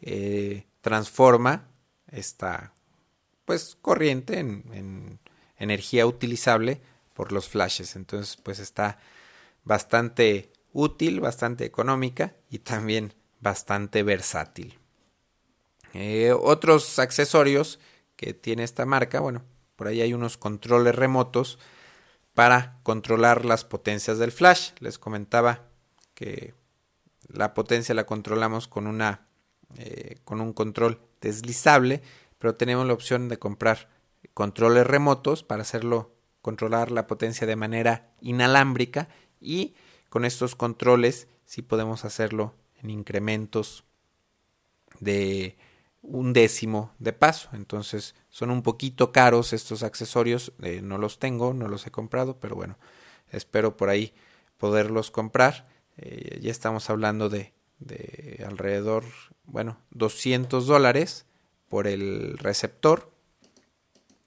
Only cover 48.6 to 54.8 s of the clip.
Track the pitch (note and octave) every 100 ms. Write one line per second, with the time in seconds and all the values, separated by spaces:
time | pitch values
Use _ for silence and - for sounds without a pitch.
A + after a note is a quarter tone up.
48.6 | A#2 A2+ C3+ B2+ B2 C3 B2 A#2+ A#2+ A2
49.6 | - A2 A2 - A2+ A#2+ A#2 A#2+ B2 -
50.6 | F2+ F2+ G2 G2 G#2+ - C3+ A#2+ B2 C3
51.6 | G#2+ G2+ - - A2+ B2 C3 C3 G#2+ F#2+
52.6 | F#2 G2 _ - - - _ G2+ - A2
53.6 | A2 - G2 G#2 G#2+ _ _ _ _ _
54.6 | G#2 G#2+